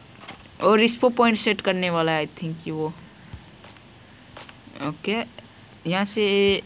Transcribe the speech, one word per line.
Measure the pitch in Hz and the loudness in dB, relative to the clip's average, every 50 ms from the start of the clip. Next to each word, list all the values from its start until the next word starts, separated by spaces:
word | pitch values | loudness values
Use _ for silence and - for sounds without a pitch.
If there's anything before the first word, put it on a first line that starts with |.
| - - - - - - - - - - - - | -20 -20 -20 -20 -20 -20 -20 -20 -20 -20 -8 0
और | - 190 220 214 | 2 4 4 6
रिस्पो | 226 233 233 - 262 247 | 4 4 2 4 2 2
point | 240 247 233 233 220 | 4 4 4 4 2
set | 208 - 226 208 202 | 2 0 -2 -2 0
करने | - 196 185 185 185 180 | 0 -2 0 0 0 0
वाला | 170 165 160 160 | 0 0 2 2
है, | 160 156 151 | 0 0 -2
I | 151 - - | -4 -8 -8
think, | 170 160 160 165 165 | -8 -8 -8 -8 -10
कि | 165 | -8
वो। | 156 156 156 156 165 - - - - - - - - - - - - - - - - - - - - - - - - - - - - - - - - - - - - - | -6 -6 -6 -6 -8 -10 -18 -20 -20 -20 -20 -20 -20 -20 -20 -20 -20 -20 -20 -20 -20 -20 -20 -20 -20 -20 -20 -20 -20 -20 -20 -20 -20 -20 -20 -20 -20 -20 -20 -20 -14 -10
ओके, | 143 147 160 - - 196 214 233 - - - - - - - - - - - - - 165 | -8 -8 -8 -8 -6 -4 -4 -4 -6 -8 -12 -20 -20 -20 -20 -20 -20 -20 -18 -10 -6 -4
यहाँ | 180 190 202 | -2 -2 -2
से | 202 202 214 208 196 202 202 196 202 196 - - | -2 -2 0 0 2 4 4 4 4 2 0 -2